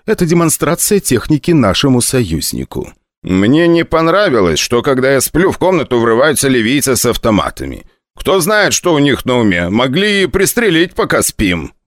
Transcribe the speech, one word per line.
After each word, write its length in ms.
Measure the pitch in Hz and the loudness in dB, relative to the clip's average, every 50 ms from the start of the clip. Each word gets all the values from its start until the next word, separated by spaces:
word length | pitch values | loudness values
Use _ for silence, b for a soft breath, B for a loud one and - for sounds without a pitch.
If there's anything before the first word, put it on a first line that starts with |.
| _ | _
это 200 | - 214 - 175 | -4 -2 0 0
демонстрация 720 | 151 170 170 170 156 - - 151 143 139 - - - 208 190 | 2 2 2 2 0 -2 -2 -2 -2 -2 -2 0 0 0 0
техники 540 | - - 127 113 - - 151 139 - 165 | 0 0 -2 -2 0 0 -2 0 2 2
нашему 480 | 165 147 117 95 90 - - 135 127 120 | 2 4 2 2 2 2 2 2 2 2
союзнику». 920 | 120 - 135 127 117 82 80 73 - - - 62 67 - - - - - - _ _ _ _ _ - | 0 0 -2 -2 -2 -2 -4 -6 -6 -6 -8 -8 -8 -8 -8 -10 -10 -10 -14 _ _ _ _ _ -6
«Мне 420 | 85 92 95 101 113 143 160 175 170 | -2 0 2 2 2 2 4 4 2
не 180 | 170 170 160 | 2 2 0
понравилось, 720 | - 165 160 165 165 175 202 208 180 127 110 92 85 76 71 | 0 0 0 2 2 2 2 2 2 2 2 2 2 0 -2
что, 240 | - - 139 123 | -2 -2 -2 0
когда 320 | - 147 131 127 127 135 139 | 0 0 0 0 0 0 0
я 60 | 131 | 0
сплю, 280 | - - - 156 190 170 | -2 -2 0 0 0 0
в 60 | - | 0
комнату 420 | - 165 185 185 160 127 - 123 117 | 0 0 0 0 0 -2 -2 -2 0
врываются 480 | 113 117 113 117 139 160 123 - 139 | 2 2 2 2 2 2 0 0 0
ливийцы 480 | 135 131 120 110 113 139 143 120 135 120 | 0 0 0 0 0 0 0 0 0 -2
с 120 | 104 - | 0 0
автоматами. 800 | 120 104 - - 117 107 87 69 - - - 67 69 60 - - - _ _ _ _ _ | -2 -2 0 0 0 0 0 0 -2 -6 -8 -10 -10 -12 -14 -16 -20 _ _ _ _ _
Кто 240 | - - 135 185 196 | -6 -2 0 0 0
знает, 360 | - 196 214 208 190 147 - | 0 0 0 0 0 0 0
что 180 | - - 175 | 0 0 0
у 60 | 160 143 | 2 2
них 260 | 143 143 117 - - | 2 2 0 -2 -2
на 140 | 127 123 123 | -2 0 2
уме? 320 | 113 101 87 87 87 87 | 2 2 2 0 0 0
Могли 540 | 101 117 131 135 127 180 202 214 202 196 185 | 0 0 0 0 0 0 0 0 0 0 0
и 20 | |
пристрелить, 640 | 131 - 190 190 - - 240 233 196 165 160 175 170 | 0 0 -2 -2 0 0 0 0 2 2 2 0 0
пока 300 | - - 202 143 170 123 | -2 -4 -2 -2 0 -2
спим», — 500 | 98 - - - 107 92 87 82 67 - - _ _ | -2 -2 -2 -2 -2 -2 -2 -4 -6 -10 -14 _ _